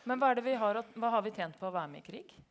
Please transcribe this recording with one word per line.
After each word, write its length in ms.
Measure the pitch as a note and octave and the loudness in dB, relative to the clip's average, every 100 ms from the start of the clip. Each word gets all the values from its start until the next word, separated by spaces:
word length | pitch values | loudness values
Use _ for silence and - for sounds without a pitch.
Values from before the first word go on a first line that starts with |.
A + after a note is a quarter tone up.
| A#3+ | -4
Men 120 | B3+ | 4
hva 120 | C4 | 4
er 80 | A#3+ | 4
det 80 | B3 | 2
vi 80 | B3 | 2
har 240 | G#3 A3 | 2 0
å, 40 | A3+ A3+ | -4 -4
hva 160 | A#3 | 0
har 140 | A3+ G#3 | 2 0
vi 80 | G#3 | -2
tjent 240 | E3 - | -6 -6
på 80 | F#3+ | -4
å 80 | F3+ | -4
være 160 | D3 | -4
med 160 | D3 - | -8 -14
i 0 | |
krig? 240 | G#3+ - - - | -14 -16 -20 -20